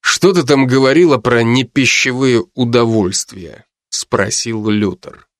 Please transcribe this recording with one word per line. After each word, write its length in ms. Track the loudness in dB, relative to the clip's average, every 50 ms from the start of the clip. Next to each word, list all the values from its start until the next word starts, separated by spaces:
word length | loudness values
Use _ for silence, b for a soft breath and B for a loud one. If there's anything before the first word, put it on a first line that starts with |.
«Что 320 | -2 -4 -2 2 2 2 2
ты 100 | 2 2
там 240 | 2 2 2 2
говорила 500 | 2 2 2 2 2 4 4 4 4 2
про 260 | 0 0 0 0 2 2
непищевые 1000 | 2 0 0 -2 -2 _ 0 0 0 0 0 -2 -2 -2 -2 0 2 0 0 -2 _ _
удовольствия?» 1080 | -4 -4 0 2 2 2 2 2 0 0 0 -4 -6 -10 -10 -16 -18 -18 -18 -18 -20 _ _ _ _ _ _
спросил 800 | -12 -12 -8 _ -2 -2 -2 -2 -4 -6 -6 -6 -6 -4 -2 -2
Лютер. 600 | 0 0 0 -2 -4 -8 -16 -20 -20 -20 _ _ _